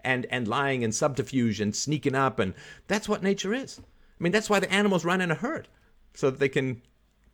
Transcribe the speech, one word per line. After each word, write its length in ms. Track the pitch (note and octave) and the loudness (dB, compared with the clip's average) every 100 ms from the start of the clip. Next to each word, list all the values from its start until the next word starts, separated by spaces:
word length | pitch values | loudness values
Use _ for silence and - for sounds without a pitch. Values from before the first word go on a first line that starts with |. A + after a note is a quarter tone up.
and, 220 | B2 B2+ - | -2 -2 -2
and 240 | B2+ G#2+ | -2 0
lying 340 | B2+ C#3 B2+ | 0 0 0
and 100 | A2+ | 0
subterfuge 680 | G#2+ D3+ C3 A#2 C3+ A#2 G#2+ | 0 0 0 -2 2 2 2
and 120 | G#2 | -2
sneaking 400 | - - D3+ C#3 C3+ | -2 -2 0 0 2
up. 240 | C3+ - | 0 2
And 140 | F#2+ - - - - | -2 -4 -14 -14 -4
that's 200 | G#3 G#3 | -4 -2
what 160 | G3+ | -2
nature 300 | F#3+ G3+ F#3+ | 0 0 -2
is. 260 | B3 C4 - | -4 -6 -14
I 440 | - _ _ - | -20 _ _ -4
mean, 100 | F3 | 0
that's 160 | G#3+ G#3+ | 0 2
why 100 | G3+ | 2
the 100 | F#3 | 2
animals 360 | G3 G#3 F#3 E3+ | 2 4 2 2
run 160 | F#3 | 0
in 100 | F3 | 0
a 40 | D#3 | -2
herd, 340 | A#3 E4 - _ _ _ _ | -4 -6 -10 _ _ _ _
so 160 | - C#3 | -2 0
that 100 | C3 | 2
they 100 | C#3 | 0
can 320 | C#3+ C3 A#2+ _ _ _ _ _ | 0 -2 -4 _ _ _ _ _